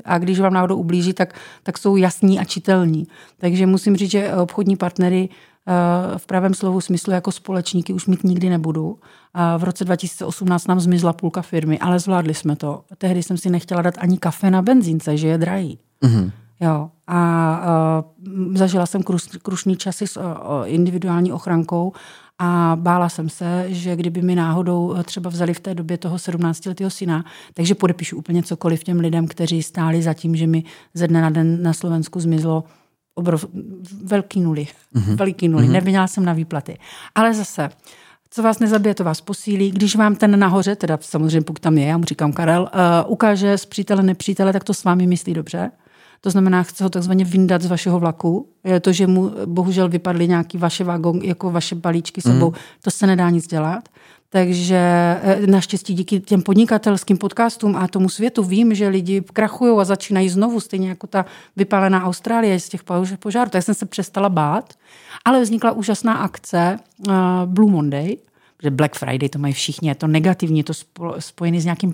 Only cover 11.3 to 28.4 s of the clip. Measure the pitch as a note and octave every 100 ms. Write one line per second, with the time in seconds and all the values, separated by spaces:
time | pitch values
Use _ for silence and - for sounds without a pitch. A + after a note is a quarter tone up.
11.3 | F3+ E3+ E3 D#3 D#3 F3+ F3+ F3+ F#3 D#3+
12.3 | D#3 D#3 D3 D3 D3 - F3+ F#3+ F3+ F3
13.3 | F3+ F#3 F3 - F3 F3 E3+ F3+ F#3 F3+
14.3 | - G3 F#3 F#3+ C4 F3+ D#3+ - D3+ D#3
15.3 | E3 E3+ F#3+ E3 B2+ _ _ C3 A2+ F#2
16.3 | - - - E3+ D3+ D#3 _ - F3 E3+
17.3 | E3 E3 E3 F3 E3 D#3+ D#3+ D#3+ _ F#3
18.3 | F#3+ F#3 F#3+ F#3+ F#3 F3 G3+ F#3 F3+ -
19.3 | F3+ - F#3 G3 F3+ G3 F3+ G3 - F3+
20.3 | E3 - C#3+ F#2+ D#3+ F3+ F3+ F#3 F3 F3+
21.3 | F3 - E3 E3+ F3 F3 - - - -
22.3 | - F3+ F3 E3+ E3 E3+ F3+ F3 - D#3+
23.3 | - F3 F3+ F#3 F3+ F3 E3+ F3 E3+ F3+
24.3 | F3+ E3 E3 F3 F3 F3 F3 E3+ - F3+
25.3 | E3+ F3 E3+ G3 F3+ E3 E3+ F3 E3+ -
26.3 | E3+ E3+ D#3+ F#3+ E3 F#3+ - F3+ D#3+ E3+
27.3 | - - - E3+ G3+ F3+ F3 D#3+ - D#3+
28.3 | F3